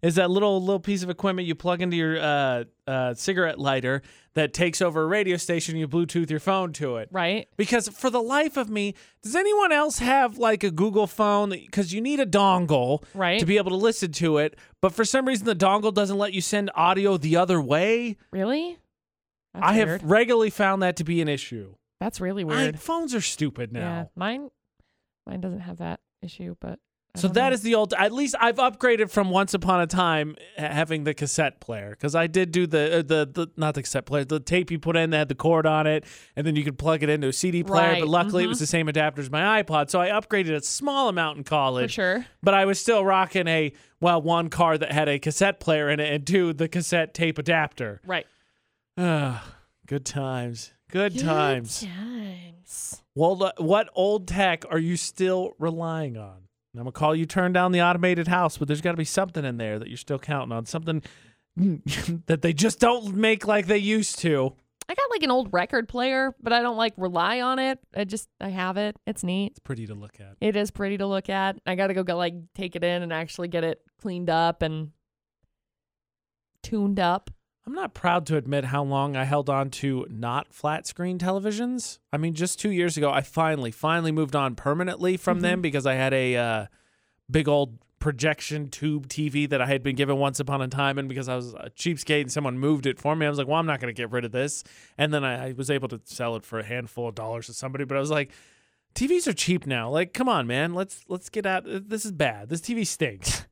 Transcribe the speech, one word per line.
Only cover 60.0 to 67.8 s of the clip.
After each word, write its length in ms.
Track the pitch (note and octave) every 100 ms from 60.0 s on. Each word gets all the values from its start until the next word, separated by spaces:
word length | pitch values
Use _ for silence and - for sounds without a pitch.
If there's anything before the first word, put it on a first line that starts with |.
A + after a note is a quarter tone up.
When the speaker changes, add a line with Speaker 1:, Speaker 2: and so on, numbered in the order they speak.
| - C3+
Speaker 1:
counting 320 | - D3 B2
on. 140 | A#2 A#2
Something 340 | E3 D#3+ D#3+ - - _
<laughs> 260 | _ _ -
that 840 | F#3+ D#3 - - - E3+ - E3
they 120 | E3+
just 260 | D3+ G#3+ -
don't 360 | A#3 B3 G#3+ F#3+
make 300 | A3 A3 G3+
like 180 | G#3 F3
they 100 | G#3
used 420 | G3+ A3 G#3 -
to. 360 | E3+ D3 C3 - _ _ -
Speaker 2:
I 40 | G4
got, 140 | C#5
like, 120 | A4+
an 80 | D4+
old 200 | B3+ A3+
record 340 | F3+ F3+ C4 A#3
player, 480 | B3 B3+ C4 C4 C4
but 100 | -
I 80 | A#3
don't, 160 | A#3+ A3+
like, 160 | A3+ G#3+
rely 440 | F#3 F3 F3 A#3+
on 160 | B3 C4
it. 220 | C4 C4